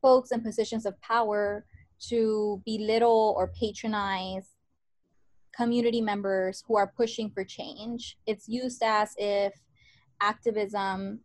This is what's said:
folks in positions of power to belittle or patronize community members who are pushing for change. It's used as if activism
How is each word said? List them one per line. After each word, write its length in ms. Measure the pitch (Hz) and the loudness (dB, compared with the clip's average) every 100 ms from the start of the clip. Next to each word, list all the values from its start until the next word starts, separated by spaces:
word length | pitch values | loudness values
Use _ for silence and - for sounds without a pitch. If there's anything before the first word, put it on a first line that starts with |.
folks 300 | 269 254 254 | 8 6 4
in 100 | 233 | -4
positions 460 | 226 214 208 226 220 | -2 -2 -2 -2 -4
of 120 | 190 | -8
power 640 | - 233 220 208 202 208 - - - _ - | -2 0 2 0 0 -4 -10 -20 -20 _ -4
to 540 | 233 220 214 208 202 | 0 2 2 0 -4
belittle 720 | 190 220 214 226 233 226 220 - | -4 -4 0 4 6 6 4 2
or 120 | 185 | -2
patronize 1000 | - 220 202 226 214 196 190 185 190 190 _ _ _ _ _ _ _ _ _ _ | -2 -4 -4 -4 -2 -2 -4 -4 -8 -10 _ _ _ _ _ _ _ _ _ _
community 460 | - 233 240 233 233 | -4 0 2 2 2
members 640 | 220 202 196 190 185 190 - | 0 -2 0 0 0 -4 0
who 100 | 220 | 2
are 160 | 196 - | 2 0
pushing 340 | 233 226 214 | -2 -2 -6
for 140 | 208 | -6
change. 760 | 190 - - - 220 240 - - - | -8 -10 -14 -12 -10 -10 -12 -12 -6
It's 220 | 214 - | -6 -4
used 340 | 233 254 247 | -6 -4 -2
as 320 | 226 214 214 - | 0 2 0 -2
if 360 | 202 202 202 196 _ _ _ _ _ _ | 0 0 0 -4 _ _ _ _ _ _
activism 1000 | 202 214 240 214 202 202 196 190 196 220 | -2 0 -2 -2 -2 -2 -2 -4 -6 -10